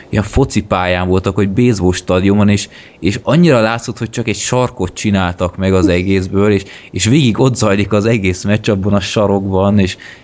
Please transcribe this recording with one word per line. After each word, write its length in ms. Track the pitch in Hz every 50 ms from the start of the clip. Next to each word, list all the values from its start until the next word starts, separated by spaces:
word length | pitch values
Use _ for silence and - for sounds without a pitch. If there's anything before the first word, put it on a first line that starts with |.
| - -
ilyen 140 | - 104 98
focipályán 840 | - - 127 139 131 - 107 95 - 104 92 90 90 90 90 92
voltak, 280 | 90 92 95 95 98 92
vagy 140 | 104 101 98
baseball 420 | 95 117 123 120 113 95 87 92
stadionban, 580 | 90 - - - 92 92 92 98 101 104 101 104
és, 200 | 101 98 - - - - - - - -
és 200 | 80 92 104 127 -
annyira 360 | - 127 170 175 165 139 117
látszott, 380 | 110 110 117 120 - - 113
hogy 120 | - 117 110
csak 180 | - 123 113
egy 80 | 113 101
sarkot 580 | - - - 123 127 127 123 - - 92 87 -
csináltak 640 | - - 107 101 95 92 87 87 - 92 87 -
meg 160 | - 95 95 95
az 140 | 92 90
egészből, 640 | 95 87 90 92 98 98 95 92 95 95 95 101 107
és, 120 | 104 95 98 - - - - -
és 140 | - 95 92
végig 340 | 107 131 156 143 117 98 -
ott 160 | 131 131 117
zajlik 380 | - 110 104 98 104 101 101 110
az 120 | 104 101
egész 380 | 113 120 110 95 95 92 - -
meccs 260 | 101 104 107 107 113
abban 240 | 104 95 95 104 101
a 60 | 101
sarokban, 800 | 98 - - 113 104 98 98 98 98 98 95 92 95 101 104 104
és, 180 | 95 92 - - - - - -